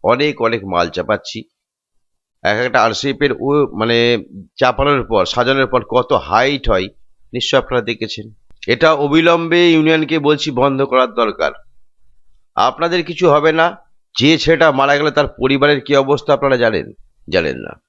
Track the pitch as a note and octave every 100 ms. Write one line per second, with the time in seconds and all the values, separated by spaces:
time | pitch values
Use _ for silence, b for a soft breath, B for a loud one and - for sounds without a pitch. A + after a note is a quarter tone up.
0 | - B2 D3 C#3 A2+ A#2 G2 F2 F2 F2
1 | E2+ G#2 - G#2+ - _ _ _ _ _
2 | _ _ _ _ - G#2+ B2 B2 A2+ G#2+
3 | C#3 B2+ C#3 A#2+ C3 D3 C3+ G2+ A2+ A#2
4 | A#2+ A#2 - G2 F#2+ - B2+ B2+ C#3 C#3
5 | G#2+ A2 F2+ - B2 C3+ C3 B2+ A2 B2
6 | B2 B2 - G2+ C3 C#3+ - G2 F#2+ _
7 | - _ - B2 - C3+ - B2+ A2 A2
8 | A2 - G#2+ - _ - - B2 D#3+ D3+
9 | C#3+ D#3 E3 E3+ E3 E3+ F3 D#3+ D#3 D#3+
10 | D3+ D#3+ C#3+ D3+ D#3 B2 C#3 C3+ C3+ B2+
11 | B2+ A2 A2 F#2+ D2+ - - - - _
12 | - - - - _ - A#2 C3+ E3+ F3
13 | E3 D#3+ F3 D3 D#3 D#3+ E3+ G3 _ _
14 | _ - C3+ D#3+ D3+ D#3+ D#3+ C3+ C#3 C#3+
15 | D3+ D3 C#3 - C3 C#3 C#3+ D3 - C#3
16 | C3+ C#3+ - C#3 C#3 B2+ A#2 G2 - -
17 | - _ - F2 D#2 B1+ G1+ -